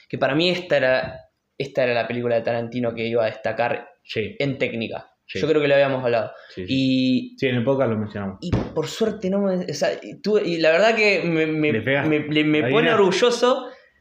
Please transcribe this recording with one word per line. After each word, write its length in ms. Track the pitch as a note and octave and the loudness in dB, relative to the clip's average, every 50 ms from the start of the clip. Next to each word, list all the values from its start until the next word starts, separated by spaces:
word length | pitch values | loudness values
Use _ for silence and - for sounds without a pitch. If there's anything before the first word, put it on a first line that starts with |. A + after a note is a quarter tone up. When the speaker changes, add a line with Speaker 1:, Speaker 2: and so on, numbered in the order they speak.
| _ - | _ -10
Speaker 1:
que 80 | - B2+ | -6 -2
para 160 | C3+ C3 C3+ | 0 0 2
mí 160 | D#3 E3+ F3+ | 2 2 2
esta 260 | F3 F3+ - - D3+ | 0 -2 -2 0 0
era, 440 | C#3+ C3 B2+ B2+ B2+ - - - - - _ _ _ _ _ _ | 2 2 2 2 2 0 -4 -8 -14 -18 _ _ _ _ _ _
esta 280 | - C3+ - - C#3 C3 | -10 -10 -6 -2 -2 0
era 100 | B2 A#2+ | 0 2
la 120 | A#2 A2+ | 0 -2
película 280 | A2+ A#2+ A#2+ A#2+ A#2+ A#2 | -2 -4 -4 -2 0 0
de 60 | A#2 B2 | 0 0
Tarantino 520 | A#2+ A#2 A#2 A#2+ A2+ B2 B2+ A#2+ A#2 A2+ | -2 -2 -2 -4 -6 -4 -4 -4 -2 -2
que 120 | A#2 A2+ | -2 -2
iba 160 | A#2 A#2 A#2+ A2+ | 0 0 0 0
a 20 | |
destacar 640 | A2 A2 - - G#2+ A2 - A#2 A#2+ A2 - - - - _ _ | 0 -2 -4 -4 -4 -2 0 0 -2 -2 -4 -8 -12 -20 _ _
Speaker 2:
Sí. 320 | - - A#2+ G#2+ F#2+ - - | -8 -6 -4 -4 -4 -4 -4
Speaker 1:
en 200 | C#3 C#3 B2+ B2 | -4 -2 -2 -2
técnica. 480 | C3+ A#2+ A#2 A2+ A2+ G2 F#2+ - - _ _ _ _ | -4 -4 -4 -4 -6 -6 -6 -10 -12 _ _ _ _
Speaker 2:
Sí. 120 | - - G2 | -10 -6 -2
Speaker 1:
Yo 80 | F#2 D3+ | 0 2
creo 140 | D#3 D3+ C#3+ | 2 2 4
que 60 | C#3 | 4
lo 60 | C#3 | 4
habíamos 300 | C#3 C#3 C3+ C3 B2+ B2+ | 4 4 4 2 0 0
hablado. 280 | A#2+ A#2+ A2+ G#2+ - - - - - - | 0 0 0 -2 -4 -8 -14 -20 -18 -14
Speaker 2:
Sí, 120 | - F#2 | -10 -6
sí. 80 | F#2 C3 C3+ C3+ C3 C3 C3 C3 C3 B2+ B2 - - - | -2 -2 0 2 2 2 2 2 2 2 0 0 -4 -6
Speaker 1:
Y 40 | - | -2
Speaker 2:
Sí, 80 | C3+ | -2
en 100 | C3 B2 | 0 0
el 80 | B2 A2+ | 0 0
podcast 260 | C3+ C#3 C3 C3+ A#2 A2+ | 0 2 2 2 0 0
lo 40 | G#2+ | -2
mencionamos. 400 | G#2+ G#2 - G#2 G2+ G2 F#2+ - - | -4 -6 -6 -6 -6 -8 -8 -8 -6
Speaker 1:
y 80 | F3 | -4
por 360 | - - - - - A#3+ A#3+ A#3 | -2 -2 -2 -2 -4 -6 -6 -4
suerte 420 | - - A3+ G#3+ G#3 G#3+ - F#3 | -4 -4 -2 -2 -2 -4 -4 -2
no 100 | F#3+ G3+ | -2 0
me, 140 | G3+ G3 F#3 F3+ F3+ | 0 0 -2 -2 -4
o 100 | - D3 | -6 -6
sea, 160 | - - - - - - | -2 -2 -2 -2 -4 -8
y 180 | - - - | -14 -14 -8
tuve, 260 | - G3 G#3+ G#3 - | -2 0 0 2 2
y 120 | E3+ E3+ E3 | 0 0 2
la 120 | D#3+ D#3 D#3+ | 4 4 4
verdad 220 | E3+ G3+ A3+ A3+ | 6 4 4 4
que 280 | A3 G#3+ G#3 G3 E3+ D3+ | 4 2 2 2 2 0
me, 220 | F3 E3 D#3+ D#3 | 0 0 0 0
me, 260 | D#3 D#3 D#3 D3+ D3+ C3 | 0 0 0 0 0 0
Speaker 2:
Le 80 | A2 G#2+ | 0 0
pega. 200 | C3 C3+ C#3+ C3+ | 0 0 2 2
Speaker 1:
me, 160 | D#3 D3+ D3+ | 2 0 0
le, 240 | D3 D3 D3+ D3+ D3+ | 0 0 0 0 2
me 200 | D3+ D3+ D3+ D3+ | 2 2 2 2
Speaker 2:
Ahí 60 | B2+ C3+ | 2 2
Speaker 1:
pone 160 | A3 A#3 A#3+ | 2 2 4
Speaker 2:
va. 60 | A3+ | 4
Speaker 1:
orgulloso 720 | G#3 G3 F3+ - - A#3+ A#3+ A#3+ - B3 B3 C4 - - - - - - _ _ _ | 4 4 4 2 2 2 2 2 2 2 2 2 0 -2 -8 -16 -20 -20 _ _ _